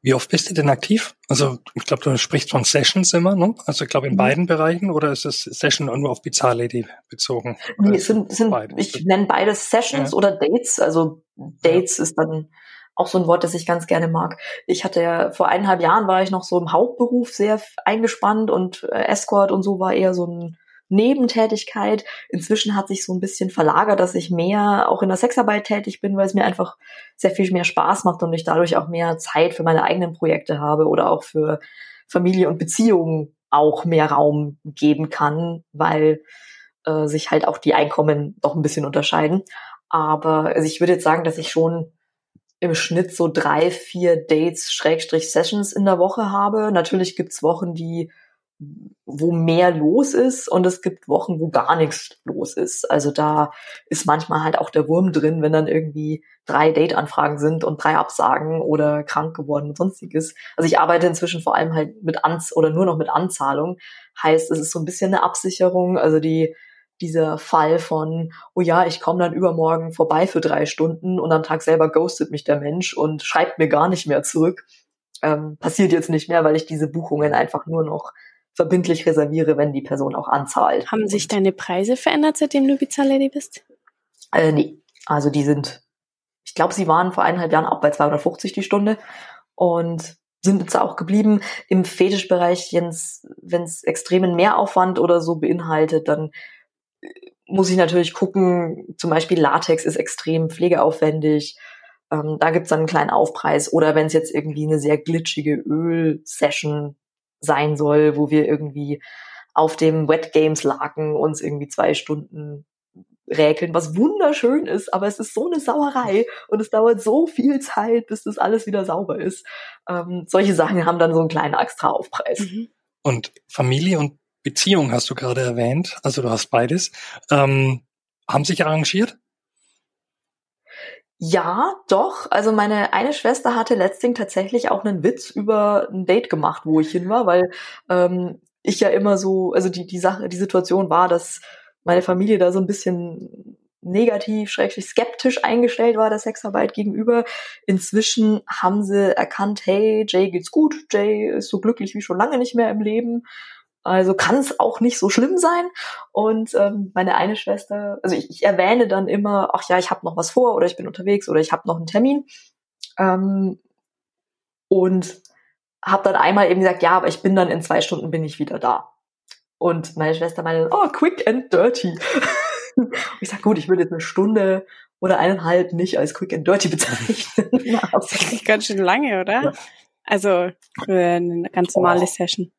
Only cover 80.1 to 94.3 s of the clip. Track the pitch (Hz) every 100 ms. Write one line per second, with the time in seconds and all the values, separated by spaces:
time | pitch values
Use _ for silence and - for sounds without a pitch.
80.1 | - - 143 139 - - - - 220 208
81.1 | 202 - 208 190 190 - 180 202 254 -
82.1 | 294 311 302 294 285 269 277 269 - 277
83.1 | 269 269 294 - - _ _ _ _ _
84.1 | _ - 156 160 151 - - _ _ -
85.1 | 147 143 143 143 143 139 - _ _ _
86.1 | _ _ _ - - 165 - 170 160 185
87.1 | 185 180 175 165 156 165 - 147 147 151
88.1 | 147 - - 196 - 190 202 202 214 -
89.1 | - - - _ - 180 170 170 165 160
90.1 | - _ _ 185 196 175 - - - 170
91.1 | 202 208 208 - - - 185 180 - 185
92.1 | 196 - 180 175 180 - 170 170 165 -
93.1 | - - - 175 170 170 - - 165 -
94.1 | 180 185